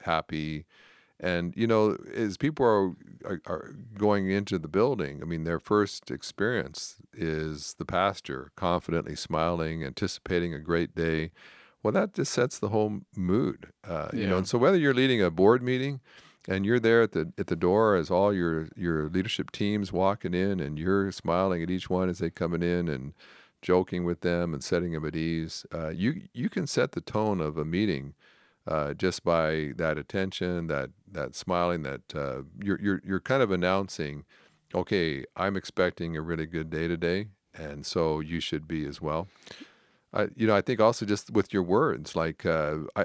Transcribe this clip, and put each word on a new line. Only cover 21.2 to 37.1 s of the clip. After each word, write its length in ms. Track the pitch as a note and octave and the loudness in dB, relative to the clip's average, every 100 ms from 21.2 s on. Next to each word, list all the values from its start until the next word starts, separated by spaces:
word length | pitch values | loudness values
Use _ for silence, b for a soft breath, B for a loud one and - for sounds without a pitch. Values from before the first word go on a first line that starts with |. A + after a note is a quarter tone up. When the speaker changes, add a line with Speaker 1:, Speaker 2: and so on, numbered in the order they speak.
| E2+ F2 F#2+ F2 | 0 2 2 0
Speaker 1:
at 80 | E2 | -2
each 180 | F#2 - | -4 0
one 180 | F#2 F#2 | 0 0
as 100 | F2 | 0
they 120 | E2 | -4
coming 320 | - E2+ E2+ | -2 -2 0
in 260 | F2 F2 E2+ | 0 0 0
and 260 | C2+ C2+ - B B B _ | -4 -6 -14 B B B _
joking 420 | - F2+ F#2 F2+ | 2 4 4 -2
with 180 | F2 F2 | -2 -2
them 300 | F2 F2 E2+ | 0 0 0
and 100 | D2 | -4
setting 260 | - F2 F2 | -2 0 0
them 140 | D#2+ D#2 | -2 -4
at 80 | |
ease, 500 | D#2+ E2 E2 D#2+ - - | -2 -2 -2 -4 -8 -10
uh, 180 | E2 D#2 | -8 -6
you, 320 | E2 A2 - - | -2 -2 -2 -8
you 140 | A#2+ E3 | -6 -4
can 180 | G3 D3+ | -2 -2
set 260 | - - | 0 0
the 80 | - | -2
tone 400 | - G#2+ G#2+ F#2 | -4 0 0 0
of 160 | D2+ D#2 | -2 -2
a 80 | |
meeting, 500 | D2+ F2+ G#2+ C#2+ C#2 - b b b b - | -2 0 0 -2 -6 -14 b b b b -4
uh, 260 | D#2 C#2+ | -2 -2
just 280 | D2 F#2 - | 0 -2 0
by 480 | F2 E2+ D#2 D#2+ D2+ E2+ | 2 2 2 0 -2 -2
that 220 | D#2+ D2 | -2 -2
attention, 680 | C#2 G2 F#2+ - F2+ F2 E2 | -4 -4 -4 -2 -2 -2 -2
that, 240 | C#2+ C2+ - - | -4 -4 -10 -14
that 240 | E2+ C2 - | -8 -8 -8
smiling, 460 | - F2 F2 E2+ | -2 0 2 0
that, 180 | C2+ C2 - | -4 -8 -8
uh, 280 | D#2 C#2 C2 C#2+ F#2 | -6 -4 -6 -10 -8
you're, 200 | G2 F#2+ | -4 -2
you're, 200 | G2+ F#2+ | 0 -2
you're 160 | F#2 F#2+ | -2 -4
kind 200 | - C3+ | 0 2
of 80 | A2+ | 2
announcing, 720 | F#2 F2+ F#2+ G2 - D2+ D2 - b b b b | 2 2 0 -2 -6 -8 -8 -16 b b b b
"Okay, 500 | F#2 F2 G2+ E2 C2+ - - | -4 0 0 0 -2 -8 -4
I'm 200 | F#2+ F#2+ | -4 -4
expecting 600 | - - F2+ - E2+ D#2 | -6 0 0 0 -6 -4
a 40 | |
really 240 | D#2+ E2 D#2+ | -4 -4 -4
good 240 | E2 D#2+ | -6 -4
day 160 | D#2+ E2 | -4 -2
today, 380 | E2+ E2+ | 0 0